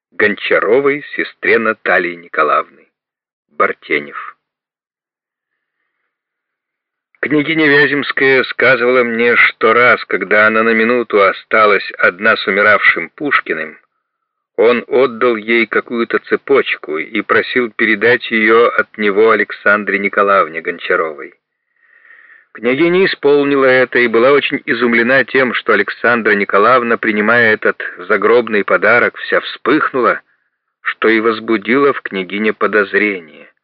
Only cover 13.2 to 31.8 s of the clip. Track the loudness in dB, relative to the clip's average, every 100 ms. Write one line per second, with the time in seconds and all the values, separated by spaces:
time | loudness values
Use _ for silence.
13.2 | -4 -4 -4 -8 -8 -16 _ _ _ _
14.2 | _ _ _ 0 0 0 0 0 0 0
15.2 | -2 -2 -2 0 0 -2 -4 -6 -4 -4
16.2 | -2 -4 0 0 0 -6 -6 -8 -6 -8
17.2 | -2 -2 0 -4 -4 -2 -2 0 2 0
18.2 | -2 -2 2 4 4 0 -4 -4 -2 2
19.2 | 4 2 -2 -2 0 0 0 -2 -2 0
20.2 | 2 2 0 -4 -8 -10 -4 -2 -2 -6
21.2 | -16 _ _ _ _ _ _ _ _ -20
22.2 | -20 -20 _ -6 -4 0 0 2 0 0
23.2 | 2 2 2 2 2 2 2 0 2 2
24.2 | 4 2 0 -6 -6 -2 0 0 2 0
25.2 | 2 0 0 -2 0 0 0 -2 -2 0
26.2 | 0 -2 0 2 4 2 2 -2 -2 -2
27.2 | 0 2 2 2 -2 -4 -10 -14 -4 0
28.2 | 2 2 2 -4 0 0 2 2 0 -4
29.2 | -4 -4 -4 -6 -2 0 0 0 -2 -2
30.2 | -8 _ _ _ _ _ -10 -4 0 0
31.2 | 0 -2 -2 -4 0 0